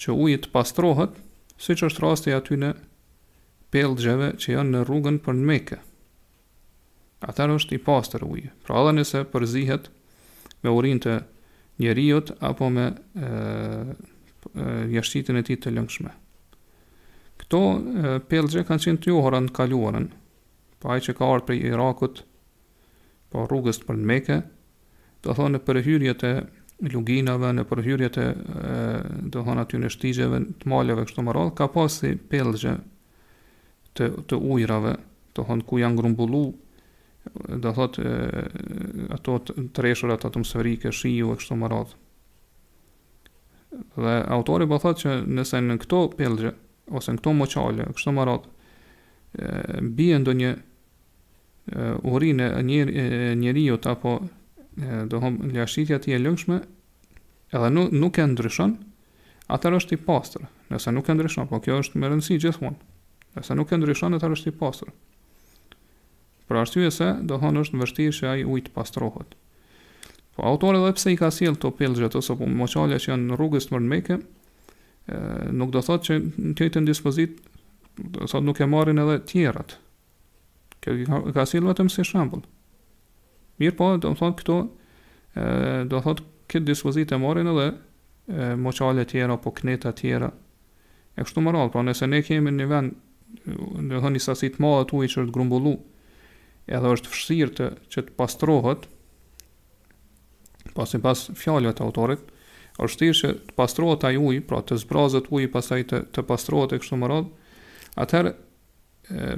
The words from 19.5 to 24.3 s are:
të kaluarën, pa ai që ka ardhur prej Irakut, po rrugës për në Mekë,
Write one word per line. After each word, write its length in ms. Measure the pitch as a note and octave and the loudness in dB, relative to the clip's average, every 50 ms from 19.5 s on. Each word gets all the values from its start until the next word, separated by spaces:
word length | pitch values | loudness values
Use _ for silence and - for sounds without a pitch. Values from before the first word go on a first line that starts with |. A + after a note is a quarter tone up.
të 60 | - - | 0 0
kaluarën, 500 | B2+ B2 C3 B2+ A2 G#2+ G#2+ A#2 - - - - - _ _ _ _ _ _ _ _ _ _ - - | 0 2 2 2 0 0 0 -2 -2 -4 -6 -12 -20 _ _ _ _ _ _ _ _ _ _ -10 -4
pa 120 | - B2 | -2 -2
ai 80 | B2+ B2+ | -2 -2
që 100 | - B2 - | -2 -2 0
ka 80 | B2+ | 2
ardhur 200 | C3 C3 B2 - - | 2 2 2 2 0
prej 100 | B2 A#2+ - A#2+ | -2 0 0 0
Irakut, 520 | A#2+ A#2 B2 C3 B2+ - B2+ C3 - - - _ _ _ _ _ _ _ _ _ _ _ _ _ _ _ _ _ _ _ _ _ | 0 2 2 0 0 0 -2 -4 -4 -6 -20 _ _ _ _ _ _ _ _ _ _ _ _ _ _ _ _ _ _ _ _ _
po 160 | - A#2+ A#2 | -6 -4 -2
rrugës 360 | A2+ C3+ C3+ B2 A#2+ A2 - - | 0 0 0 2 0 0 -2 -4
për 120 | - A2+ A2 | -6 -4 -2
në 100 | G#2 G#2+ A#2+ | 2 2 2
Mekë, 260 | C3+ C3+ - | 2 2 2